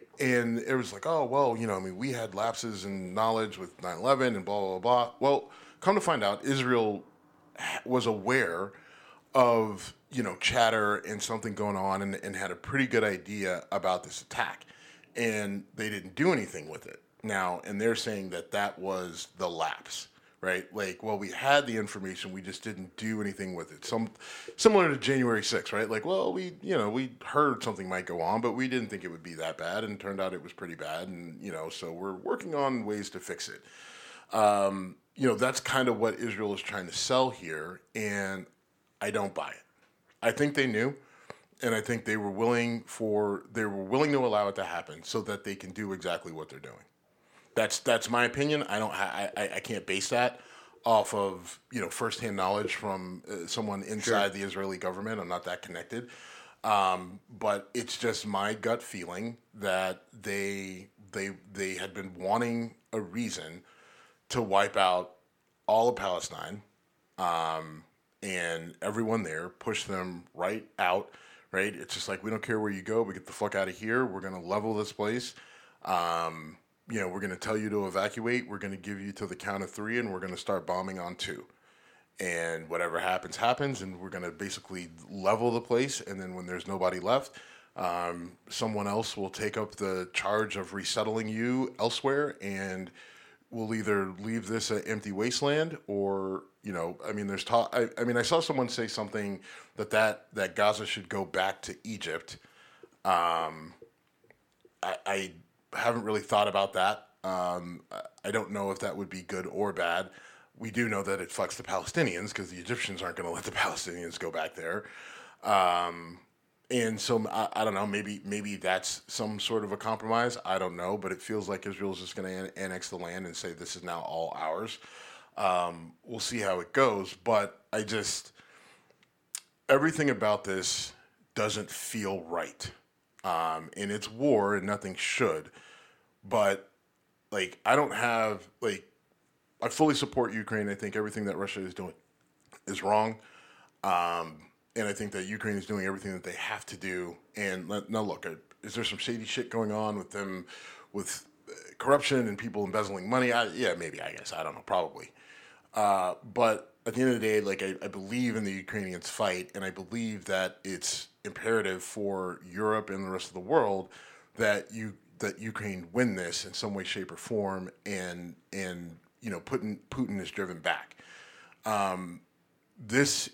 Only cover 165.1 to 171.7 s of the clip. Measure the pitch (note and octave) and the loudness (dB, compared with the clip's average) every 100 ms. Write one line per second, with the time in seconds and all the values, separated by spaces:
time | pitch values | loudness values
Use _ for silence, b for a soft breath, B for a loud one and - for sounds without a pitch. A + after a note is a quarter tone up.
165.1 | - G#2 F#2+ A2 A2 G#2 F#2+ E2+ G2+ B2 | -4 -4 -4 -6 -4 -4 -6 -4 2 4
166.1 | F#2 F2 E2+ G2 F#2 G#2+ G2 F#2 G#2 F#2 | 2 -2 -4 -6 -4 -4 -4 -4 -6 -6
167.1 | E2+ - A2 G2 F#2+ F#2 - G#2+ G2 F2+ | -8 -2 0 0 -2 -6 -10 -6 -4 -4
168.1 | F2 F2 - - G2 F#2 F2 E2+ E2 _ | -6 -10 -14 -12 -6 -4 -6 -10 -14 _
169.1 | _ A2+ F2 - C3+ G#2+ G#2 - C3 B2 | _ -8 -6 -2 -2 -2 -6 -8 -4 -2
170.1 | G2 F2 - F#2+ E2 E2+ D#2+ - - B | -2 -6 -4 -6 -2 0 0 -4 -18 B
171.1 | B B B B B A2 | B B B B B 0